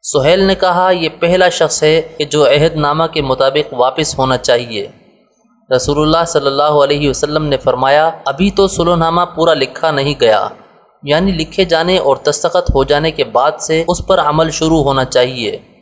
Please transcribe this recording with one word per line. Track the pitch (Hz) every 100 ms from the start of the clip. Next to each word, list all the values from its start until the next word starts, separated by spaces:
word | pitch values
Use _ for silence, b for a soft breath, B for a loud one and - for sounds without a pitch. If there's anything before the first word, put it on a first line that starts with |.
سہیل | - 147 139 185
نے | 190 190
کہا، | 185 180 185
"یہ | 180 160 -
پہلا | 170 185 180
شخص | 180 156 -
ہے | 156 160 160 -
کہ | 143
جو | 147 139
عہد | 143 160 156
نامہ | 147 151 165
کے | 160
مطابق | 139 131 135 139 147
واپس | 127 127 131 151 -
ہونا | 131 127
چاہیے۔" | - 120 120 107 101 - _ _ _ _ _ _ _ 131
رسول | 139 147
اللہ | 151 160 165
صلی | 156 139
اللہ | 139
علیہ | 147 147 143 143 147
وسلم | 127 143 151 151
نے | 135
فرمایا، | 139 123 135 143 160 160 -
"ابھی | 139 196
تو | 196 190
صلح | - 170 175
نامہ | 165 170 175 170
پورا | 165
لکھا | 151 135 - 160
نہیں | 143 139 139
گیا، | 117 107 104 - - _ _ _
یعنی | 143 151 190
لکھے | 175 156 - 185
جانے | 165 170 185
اور | - 139 -
دستخط | 147 170 180 175 135
ہو |
جانے | 135 143 160
کے | 151
بعد | 120 123 139 156
سے | - 160 165
اس | 175 -
پر | 185
عمل | 147 151 165
شروع | 151 156 160
ہونا | 139 135 131
چاہیے۔" | 127 127 131 107 101 - _